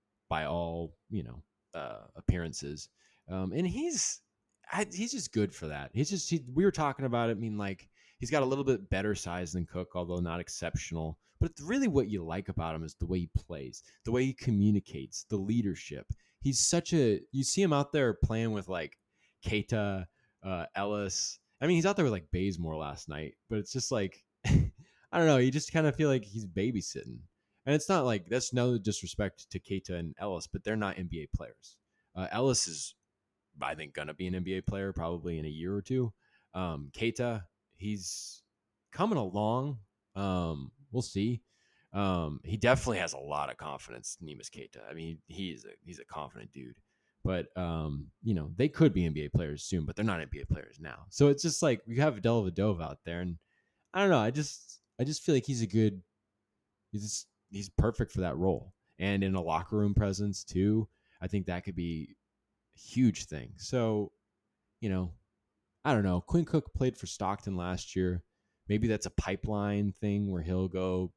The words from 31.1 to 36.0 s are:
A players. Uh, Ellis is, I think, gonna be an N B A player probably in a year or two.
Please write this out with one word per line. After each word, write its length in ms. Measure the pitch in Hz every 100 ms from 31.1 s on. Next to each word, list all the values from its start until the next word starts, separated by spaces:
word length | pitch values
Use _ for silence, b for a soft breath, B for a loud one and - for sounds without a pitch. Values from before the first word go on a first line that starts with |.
| 80
A 160 | 76 -
players. 400 | 64 - - - _ _ _ 92
Uh, 120 | 92
Ellis 360 | 113 135 120 -
is, 280 | 78 - - _ _ _ _ _ 76
I 140 | 65 76
think, 180 | 76
gonna 220 | 73 76 76
be 100 | 92
an 80 |
N 100 | 92
B 140 | 90 92
A 40 |
player 300 | - 98 98
probably 460 | 92 85 87 85 80
in 80 | 78
a 40 |
year 260 | 76 87 101
or 80 |
two. 300 | 98 127